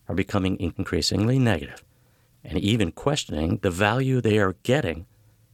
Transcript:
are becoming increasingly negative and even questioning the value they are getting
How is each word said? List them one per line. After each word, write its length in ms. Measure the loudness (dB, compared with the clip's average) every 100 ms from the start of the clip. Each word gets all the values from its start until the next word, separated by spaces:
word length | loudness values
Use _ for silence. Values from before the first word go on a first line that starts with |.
| -6
are 60 | -4
becoming 440 | -2 0 0 -2
increasingly 800 | -4 -4 -4 -2 0 0 2 2
negative 480 | 2 2 -4 -16 _ _ _ _ _ _
and 140 | -6 -2
even 340 | 0 2 0
questioning 680 | -2 -2 -2 -4 -2 -2 0
the 100 | -2
value 480 | 2 2 2 0 0
they 200 | 2 2
are 160 | 2 0
getting 420 | 0 0 0 -6 -10 _ _ _ _